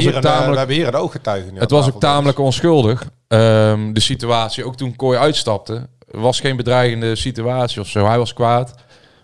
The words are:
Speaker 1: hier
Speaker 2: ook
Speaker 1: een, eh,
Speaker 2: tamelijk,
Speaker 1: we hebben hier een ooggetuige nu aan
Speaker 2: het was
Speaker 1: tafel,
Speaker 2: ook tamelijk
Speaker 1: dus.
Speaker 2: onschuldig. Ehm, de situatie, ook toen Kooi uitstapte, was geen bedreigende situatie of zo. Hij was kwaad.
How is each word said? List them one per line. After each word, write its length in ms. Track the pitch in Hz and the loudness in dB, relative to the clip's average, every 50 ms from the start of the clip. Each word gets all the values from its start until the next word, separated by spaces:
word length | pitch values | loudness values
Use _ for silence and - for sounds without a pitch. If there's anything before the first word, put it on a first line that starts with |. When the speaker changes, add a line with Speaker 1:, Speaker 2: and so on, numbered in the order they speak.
| - | 2
Speaker 1:
hier 40 | - | 2
Speaker 2:
ook 140 | - 135 131 | 2 2 2
Speaker 1:
een, 0 | |
eh, 60 | 151 | 2
Speaker 2:
tamelijk, 200 | 151 151 131 139 | 2 2 2 0
Speaker 1:
we 60 | 143 135 | 0 0
hebben 180 | 135 131 135 | 0 0 0
hier 120 | 156 165 123 | -2 0 0
een 80 | 120 | -2
ooggetuige 520 | 127 - - - - - 110 104 98 92 92 | -2 -2 -4 -6 -8 -6 -4 -4 -4 -6 -8
nu 60 | 95 | -6
aan 60 | 95 | -2
Speaker 2:
het 100 | - - | 0 2
was 80 | 143 147 | 4 4
Speaker 1:
tafel, 160 | 135 131 123 | 2 2 0
Speaker 2:
ook 60 | 104 | 0
tamelijk 360 | 156 147 143 143 143 143 135 - | 0 0 2 2 2 0 0 2
Speaker 1:
dus. 80 | 139 | 0
Speaker 2:
onschuldig. 640 | 131 123 - - 170 165 147 117 107 120 127 - - - _ _ - | 0 0 2 2 4 4 4 4 2 2 -2 -4 -10 -18 _ _ 0
Ehm, 640 | 113 110 113 113 110 110 107 107 107 104 107 107 107 | 2 4 4 6 4 4 4 2 2 0 -2 -2 0
de 60 | 107 | 0
situatie, 640 | 104 - 135 127 120 117 120 117 113 107 - 131 117 | 0 0 -2 -4 -2 -2 0 0 -2 -2 -6 -8 -8
ook 100 | 123 123 | -10 -8
toen 200 | 127 135 127 117 | -8 -8 -8 -6
Kooi 220 | - 135 131 127 117 | -4 -2 0 2 2
uitstapte, 680 | 135 156 151 - - - 107 98 - - 110 117 131 - _ _ _ - | 2 2 0 0 -2 -2 -4 -4 -4 -8 -10 -10 -10 -14 _ _ _ -16
was 280 | - 107 110 123 131 - | -8 -2 0 0 0 0
geen 160 | - 139 131 | -2 -4 -2
bedreigende 600 | 123 95 120 127 127 127 123 117 113 113 113 113 | -2 -2 0 2 2 2 2 0 -2 -2 -4 -2
situatie 680 | - - 131 117 110 113 120 123 127 123 120 - 104 | -4 -4 -6 -6 -4 -4 -4 -2 -2 -2 -4 -4 -6
of 60 | 101 - | -8 -4
zo. 180 | - 104 101 | -2 0 2
Hij 120 | 104 117 120 | 2 2 2
was 160 | 120 113 - | 0 -2 -2
kwaad. 400 | - 120 117 120 120 127 123 - - _ _ - _ _ _ _ _ | -2 0 0 2 0 -2 -4 -10 -20 _ _ -20 _ _ _ _ _